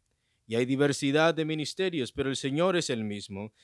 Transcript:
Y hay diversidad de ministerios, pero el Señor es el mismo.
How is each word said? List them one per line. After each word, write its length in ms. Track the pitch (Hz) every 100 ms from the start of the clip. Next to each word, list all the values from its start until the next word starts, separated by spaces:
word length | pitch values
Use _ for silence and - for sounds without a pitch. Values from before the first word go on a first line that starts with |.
| _ _ _ _ _
Y 60 | 113
hay 100 | 123
diversidad 680 | 135 143 135 139 147 160
de 100 | 156
ministerios, 680 | 156 156 147 - 190 165 117
pero 160 | - 135
el 80 | 131
Señor 400 | 139 143 180 180
es 120 | -
el 140 | 123
mismo. 480 | 107 104 - 98 107 -